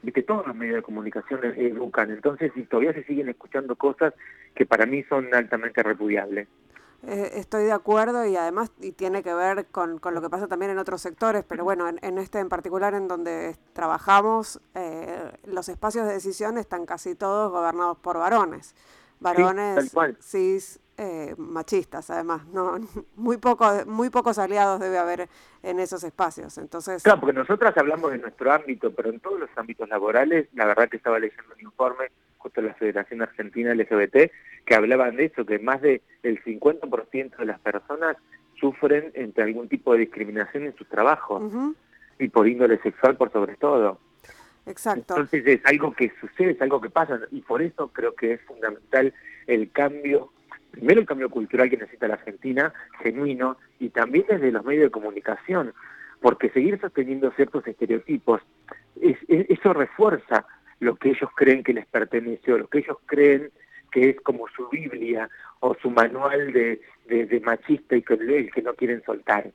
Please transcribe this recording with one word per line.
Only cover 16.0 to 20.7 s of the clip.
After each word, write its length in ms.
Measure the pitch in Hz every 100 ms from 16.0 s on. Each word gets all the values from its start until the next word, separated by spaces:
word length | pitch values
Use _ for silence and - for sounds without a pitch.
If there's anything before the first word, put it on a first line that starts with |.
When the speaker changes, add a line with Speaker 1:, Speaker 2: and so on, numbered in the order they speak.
| 214
Speaker 2:
de 60 |
decisión 440 | 196 185 185 208 233
están 280 | 202 180 170
casi 300 | 170 - 180
todos 360 | 196 202 214
gobernados 460 | 180 170 170 175 170
por 180 | - 170
varones. 500 | 175 226 202 - -
Speaker 1:
Sí, 580 | _ _ - _ _ 180
Speaker 2:
Varones 500 | 175 180 190 208 190
Speaker 1:
tal 140 | 135
cual. 260 | - 156 -
Speaker 2:
cis, 600 | - 196 185 190 185